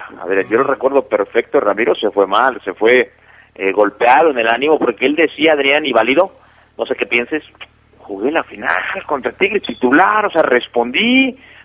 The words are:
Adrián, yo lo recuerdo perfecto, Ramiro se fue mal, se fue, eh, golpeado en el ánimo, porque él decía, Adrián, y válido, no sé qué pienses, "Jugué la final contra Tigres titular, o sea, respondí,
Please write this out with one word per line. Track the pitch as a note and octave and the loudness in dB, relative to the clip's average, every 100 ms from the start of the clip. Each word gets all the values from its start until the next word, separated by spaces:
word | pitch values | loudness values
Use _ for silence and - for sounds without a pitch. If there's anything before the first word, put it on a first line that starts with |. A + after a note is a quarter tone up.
| - - | -10 -12
Adrián, | F2+ G2 - | -4 -2 0
yo | A2+ | 0
lo | |
recuerdo | C3+ C3 B2+ C#3 - | 0 0 0 0 0
perfecto, | G#2 G2 A#2 - C#3+ | -2 -2 -4 -2 0
Ramiro | G#2 G2 A#2+ | 0 0 0
se | F3+ A2 | 0 -2
fue | G2+ F#2+ | 0 2
mal, | G2+ C3 - - | 2 0 -2 -8
se | |
fue, | F2+ A2 B2+ A#2 _ _ - _ | -2 2 2 0 _ _ -20 _
eh, | - F#2+ | -6 -2
golpeado | F#2+ G#2 - A#2 C#3 E3 | 2 0 2 4 4 4
en | C3 | 2
el | A2+ | 0
ánimo, | A#2 D3 D3+ | 0 0 0
porque | - A2 C3 | 0 -2 -2
él | D3+ | 0
decía, | D#3 - D#3+ | 0 2 2
Adrián, | D3 C#3 C#3+ D3+ | 2 2 0 0
y | |
válido, | A2+ A2+ C#3 F#3+ - _ _ _ - | 0 2 2 0 -4 _ _ _ -10
no | A#2 | -8
sé | B2+ | -6
qué | A#2+ | -4
pienses, | A#2+ A#2+ D3+ - - - _ _ _ | -4 -2 -6 -8 -20 -20 _ _ _
"Jugué | - G2 A#2+ | -14 -6 -4
la | D#3+ | -2
final | - G2+ B2+ F3 - - - | -4 -8 -4 -4 -4 -8 -6
contra | C#3+ A#2+ | -6 -6
Tigres | - G2+ G3+ | -8 -6 -6
titular, | - A#2+ B2+ C#3+ G3 G#3+ G#3 | -6 -4 0 2 2 0 0
o | |
sea, | E3 | 0
respondí, | D3 - - - A#2+ C#3+ A3+ B3+ C4 - - - | 2 0 0 -4 -2 -2 0 2 0 -4 -16 -20